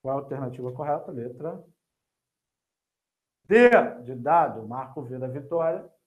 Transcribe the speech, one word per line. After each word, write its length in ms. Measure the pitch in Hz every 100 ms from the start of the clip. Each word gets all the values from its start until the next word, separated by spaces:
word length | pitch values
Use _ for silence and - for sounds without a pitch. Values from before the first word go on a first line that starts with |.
Qual 140 | 131
é 20 | 139
a 60 |
alternativa 500 | 139 135 127 127 123
correta? 380 | 127 147 147 -
Letra 520 | 139 120 127 151 - - _ _ _ _ _ _ _ _ _ _ _ _ _ _ _ _ _
D, 240 | _ 220 240 220 135 -
de 100 | 120
dado. 520 | 127 127 165 147 110 110
Marca 320 | 127 131 -
o 60 |
V 140 | 127 127
da 80 | 127
vitória. 680 | 131 143 165 165 180 - _